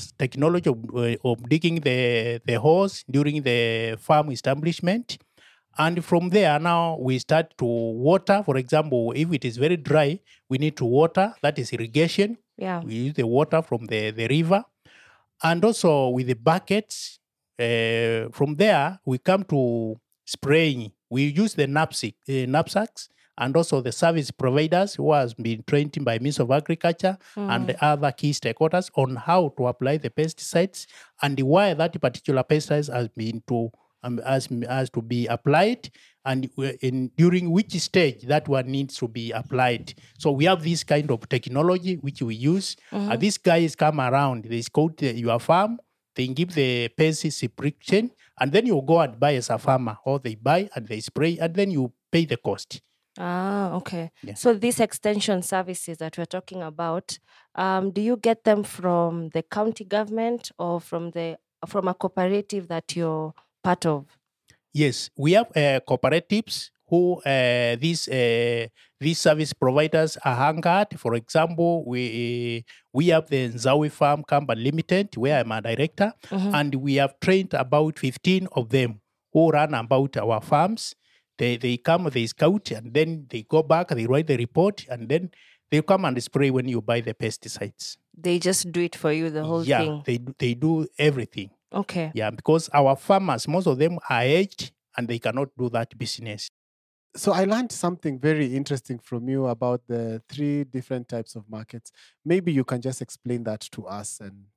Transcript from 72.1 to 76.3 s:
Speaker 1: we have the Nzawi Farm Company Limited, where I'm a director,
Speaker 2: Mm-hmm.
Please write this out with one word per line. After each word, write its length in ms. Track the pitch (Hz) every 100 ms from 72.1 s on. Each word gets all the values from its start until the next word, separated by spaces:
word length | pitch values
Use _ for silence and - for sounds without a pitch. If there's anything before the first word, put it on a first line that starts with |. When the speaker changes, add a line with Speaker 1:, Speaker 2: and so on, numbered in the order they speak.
| 113 117 120 120 117 - - _
Speaker 1:
we 160 | 131 170
have 200 | 160 160
the 180 | 139 123
Nzawi 440 | 117 127 147 151
Farm 320 | - 143 147
Company 360 | - 143 139 113
Limited, 560 | 127 160 - 180 202 113
where 220 | 131 147
I'm 140 | 113
a 100 | 110
director, 500 | 110 117 160 - 202 -
Speaker 2:
Mm-hmm. 300 | -